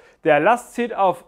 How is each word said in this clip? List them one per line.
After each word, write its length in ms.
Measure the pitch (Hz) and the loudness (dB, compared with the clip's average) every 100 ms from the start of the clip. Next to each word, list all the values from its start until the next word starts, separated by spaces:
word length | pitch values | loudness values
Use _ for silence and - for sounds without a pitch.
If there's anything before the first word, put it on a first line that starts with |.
| _ _ | _ _
Der 100 | 160 | 0
Erlass 400 | 147 180 233 - | 2 2 0 -4
zielt 220 | - 240 - | -8 -8 -2
auf 300 | 190 - | -2 -2